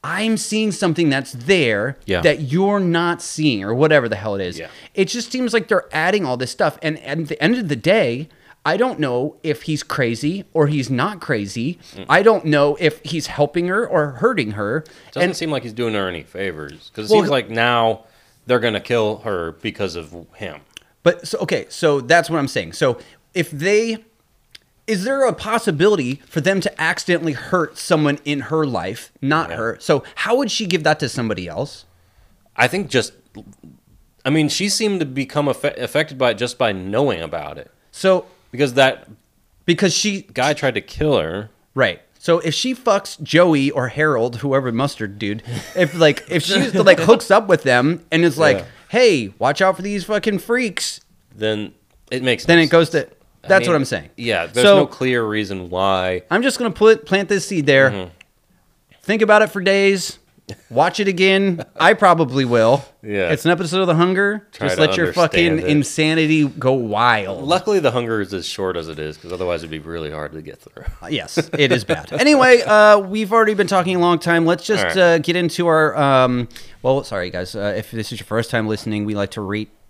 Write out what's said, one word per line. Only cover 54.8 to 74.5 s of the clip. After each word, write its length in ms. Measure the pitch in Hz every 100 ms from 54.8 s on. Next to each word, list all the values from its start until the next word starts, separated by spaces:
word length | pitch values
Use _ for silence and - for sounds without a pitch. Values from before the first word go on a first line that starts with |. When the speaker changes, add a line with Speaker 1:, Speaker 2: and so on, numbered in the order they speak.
| -
Speaker 2:
clear 360 | - 127 123
reason 440 | 110 107 98 95 87
why. 540 | 90 98 95 92 90 -
Speaker 1:
I'm 100 | 190
just 140 | 262 -
gonna 140 | 233
put, 340 | 165 214 220
plant 240 | - 190 196
this 180 | 196 -
seed 180 | 185
there. 260 | 147 139 135
Speaker 2:
Mm-hmm. 180 | 104 90 _ - _ _ _ _ _ _ _
Speaker 1:
Think 200 | - 214
about 200 | 214 214
it 60 | 214
for 140 | 202
days. 580 | 185 196 196 196 - - _ _ - 95 _
Watch 300 | 120 170 196
it 80 | 196
again. 580 | 175 190 190 196 170 -
Speaker 2:
<laughs> 80 | -
Speaker 1:
I 160 | 165
probably 500 | 220 185 165 143 135
will. 400 | 127 120 110 135 - _
Speaker 2:
Yeah. 300 | 110 101 90
Speaker 1:
It's 140 | 151
an 60 | 165
episode 300 | 170 165 185
of 60 | 180
The 80 |
Hunger. 520 | 160 180 190 202 208 _
Speaker 2:
Try 160 | - 98
Speaker 1:
Just 80 | 92
Speaker 2:
to 40 |
Speaker 1:
let 100 | 190 185
your 140 | 170
fucking 420 | 175 165 180 170
Speaker 2:
understand 60 | 160
it. 120 | 175
Speaker 1:
insanity 720 | 147 139 - 156 160 156 156 143
go 260 | - 127
wild. 720 | 131 113 104 120 110 95 90
Speaker 2:
Luckily, 360 | 139 180 196 202
The 100 | 139
Hunger 320 | 123 117 110
is 100 | 95
as 140 | 95 85
short 300 | - 95 85
as 100 | 80
it 120 | 76
is, 180 | 76 76
'cause 160 | 85
otherwise 280 | 90 92 85
it'd 100 | 80
be 80 | 78
really 320 | 78 82 76
hard 220 | 76 73
to 100 | 78
get 160 | 78 -
through. 240 | - - - -
Speaker 1:
Uh, 60 | 85
yes, 300 | - - - 156 147
it 140 | 135
is 120 | 123
bad. 300 | 104 165 -
Speaker 2:
<laughs> 0 |
Speaker 1:
Anyway, 480 | - 269 285 254 240
uh, 380 | - 214 214 208
we've 340 | 190 214 202
already 220 | 226 214
been 100 | 208 196
talking 280 | 190 175
a 40 | 180
long 200 | 175 170
time. 260 | 175 170
Let's 200 | 165